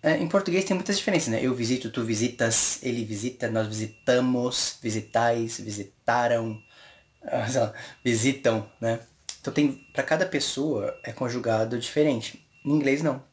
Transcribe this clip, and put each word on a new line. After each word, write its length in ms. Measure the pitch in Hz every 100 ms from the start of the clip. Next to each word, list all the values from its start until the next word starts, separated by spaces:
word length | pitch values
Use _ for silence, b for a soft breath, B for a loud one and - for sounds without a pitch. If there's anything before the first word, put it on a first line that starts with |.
É, 140 | 151 156
em 120 | 165
português 360 | 196 196 180
tem 100 | 185
muitas 240 | 185 - 202
diferenças, 300 | - 180 120
né? 120 | 113
Eu 120 | 131
visito, 360 | 120 113 127 113
tu 140 | 131
visitas, 760 | 113 107 117 - 117 113 - -
ele 220 | 131 120
visita, 460 | 107 104 120 - 117
nós 160 | 110 110
visitamos, 1120 | 107 110 - - 123 127 127 123 123 - -
visitais, 800 | 117 107 104 117 117 117 113 -
visitaram, 1040 | 113 101 101 _ - 120 120 117 113 107 - B B B B _
ah, 220 | - 117 113
sei 120 | 131
lá, 120 | 110 B B B
visitam, 680 | 123 113 123 135 - 113 104 _
né? 200 | 113 117 - _ - -
Então 120 | -
tem, 200 | 139 147 131 -
pra 100 | -
cada 240 | 135 160 185
pessoa 720 | 143 - - 151 123 95 -
é 100 | -
conjugado 680 | 113 127 123 117 110 113 120
diferente. 680 | - - 151 123 - - _ _
Em 60 | -
inglês 320 | 151 139 139
não. 200 | 156 131 -